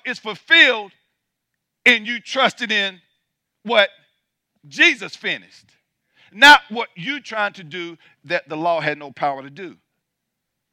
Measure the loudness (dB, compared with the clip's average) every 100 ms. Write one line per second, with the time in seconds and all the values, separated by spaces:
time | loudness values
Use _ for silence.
0 | -8 -10 -10 -8 2 6 6 2 -6 _
1 | _ _ _ _ _ _ _ _ 2 2
2 | 0 -10 -6 -2 0 -2 -4 -4 -4 -8
3 | _ _ _ _ _ _ -2 0 0 _
4 | _ _ _ _ _ _ -8 2 2 2
5 | -8 -10 -8 -8 -12 -20 _ _ _ _
6 | _ _ _ 4 8 8 4 -10 -10 -10
7 | -10 -10 -8 -6 -6 -8 -16 -14 -14 -16
8 | _ _ -6 -6 -6 -6 -2 -2 -4 -6
9 | -10 -6 -6 -6 -12 -18 -18 -18 _ _
10 | _ _ _ _ _ _ _